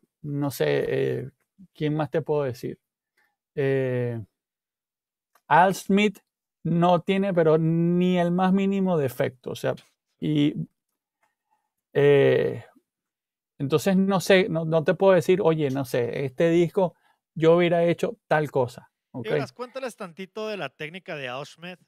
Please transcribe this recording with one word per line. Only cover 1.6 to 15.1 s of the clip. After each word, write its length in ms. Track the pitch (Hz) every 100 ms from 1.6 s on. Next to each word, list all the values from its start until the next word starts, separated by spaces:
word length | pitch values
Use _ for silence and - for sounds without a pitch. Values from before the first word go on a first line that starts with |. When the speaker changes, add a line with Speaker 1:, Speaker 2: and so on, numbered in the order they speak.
| 185
Speaker 1:
¿quién 220 | _ 151 151
más 140 | 147
te 120 | 165
puedo 220 | 147 147
decir? 360 | 139 117 135 - _ _ _ _ _ _ _ 156
Eh, 640 | 135 135 131 123 120 117 104 _ _ _ _ _ _ _ _ _ _ _ -
Al 260 | 151 185
Smith 460 | 190 - 196 208 - _ _ _ _
no 360 | 160 170 175 175
tiene, 300 | - 196 202
pero 240 | 175 156 160
ni 600 | 160 165 170 175 180 180
el 120 | 175
más 220 | 175 185
mínimo 440 | 196 196 196 185 170
defecto, 520 | 135 - 135 131 -
o 40 |
sea, 200 | - 135 127 _ _ _ _
y, 340 | 160 151 147 - 160 _ _ _ _ _ _ _ _ _ _ _ _
eh, 720 | 147 143 143 135 131 120 117 - _ _ _ _ _ _ _ _ _
entonces 380 | 139 151 196 190
no 240 | 190 196
sé, 280 | - 190 196
no, 160 | 160
no 200 | 165 160
te 100 | 156
puedo 200 | 175 196